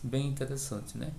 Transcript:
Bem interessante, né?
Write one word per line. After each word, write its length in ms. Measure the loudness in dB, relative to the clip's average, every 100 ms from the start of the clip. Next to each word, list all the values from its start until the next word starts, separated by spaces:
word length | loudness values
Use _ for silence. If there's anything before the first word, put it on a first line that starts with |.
Bem 240 | 2 2 2
interessante, 720 | 2 0 -2 -2 -2 -2 -4
né? 140 | -2